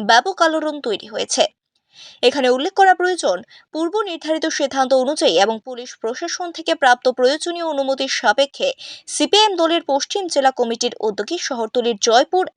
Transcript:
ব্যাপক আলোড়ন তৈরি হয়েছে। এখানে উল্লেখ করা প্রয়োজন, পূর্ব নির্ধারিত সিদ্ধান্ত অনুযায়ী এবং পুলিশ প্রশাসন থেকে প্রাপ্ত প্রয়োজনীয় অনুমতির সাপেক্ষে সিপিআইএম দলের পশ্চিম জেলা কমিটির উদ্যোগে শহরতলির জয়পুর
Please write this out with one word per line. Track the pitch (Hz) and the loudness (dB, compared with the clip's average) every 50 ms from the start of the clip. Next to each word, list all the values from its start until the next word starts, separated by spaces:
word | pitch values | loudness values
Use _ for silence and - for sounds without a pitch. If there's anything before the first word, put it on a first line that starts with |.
ব্যাপক | 208 208 - - - 381 370 - | 2 4 4 4 4 2 0 0
আলোড়ন | 330 320 311 320 311 311 294 294 | 0 2 0 0 -4 -4 -6 -6
তৈরি | - 240 196 180 - | -6 -6 -6 -6 -8
হয়েছে। | 214 220 190 196 - - 247 185 - _ _ _ _ _ _ _ _ _ - - - - - | -10 -8 -8 -6 -4 0 0 0 0 _ _ _ _ _ _ _ _ _ -20 -20 -18 -6 0
এখানে | - 247 254 285 254 247 | 0 0 0 2 0 2
উল্লেখ | 254 262 294 381 - | 0 0 -2 -2 2
করা | - 392 381 359 | 4 6 6 6
প্রয়োজন, | - 359 370 370 330 320 233 180 - - _ _ - _ _ | 4 2 -2 -2 -2 -2 -2 -2 -2 -6 _ _ -20 _ _
পূর্ব | - 311 330 330 392 440 | -6 -4 -4 -2 -2 -2
নির্ধারিত | 415 392 330 311 - 311 320 311 320 | -4 -4 -6 -8 -4 -4 -2 -2 -2
সিদ্ধান্ত | 320 - - 285 262 269 269 262 254 269 | -4 -2 -2 -4 -2 0 0 0 2 2
অনুযায়ী | 262 254 269 311 - - - 165 175 | 2 2 0 0 2 2 4 4 4
এবং | 202 220 220 220 - | 2 2 0 -6 -8
পুলিশ | 262 254 233 247 - - _ | -12 -12 -12 -12 -16 -14 _
প্রশাসন | - 220 254 - 339 339 - - 359 339 | -8 -8 -6 -6 -8 -8 -8 -8 -8 -10
থেকে | 330 320 320 330 320 | -10 -8 -4 -4 -2
প্রাপ্ত | - 277 247 247 - - 254 | 2 4 4 4 4 2 -2
প্রয়োজনীয় | 240 - 247 262 302 311 - 349 339 349 330 | 0 2 2 2 2 0 -4 -6 -6 -4 -4
অনুমতির | 320 294 277 269 269 269 269 269 | -4 -2 -2 -2 -2 -2 -2 -2
সাপেক্ষে | 262 - - 262 214 214 - 277 - - - 190 - - - - - - - - | -4 -4 0 2 2 2 2 2 -2 -2 -4 -4 -4 -4 -6 -12 -20 -20 -20 -14
সিপিআইএম | - - - 294 285 392 415 427 415 370 | -8 -4 -2 0 4 4 4 4 4 2
দলের | 339 330 320 339 330 - | 2 0 2 0 0 -2
পশ্চিম | - 269 277 - - - 403 381 | -2 -2 -2 -2 -4 -6 -6 -4
জেলা | 320 - 285 262 262 | -2 0 2 2 2
কমিটির | 262 - 240 226 226 226 240 240 - - | 2 0 -4 -4 -4 -4 -4 -6 -4 -4
উদ্যোগে | - 220 202 208 208 - 339 | -4 -4 -4 -4 -6 -6 -6
শহরতলির | 349 - - 269 233 220 220 - 247 226 233 226 - | -8 -6 -6 -6 -6 -6 -4 -2 -2 0 0 -2 -2
জয়পুর | - 233 220 254 311 - 370 370 359 - - | 0 4 4 4 4 2 0 -2 -2 -2 -8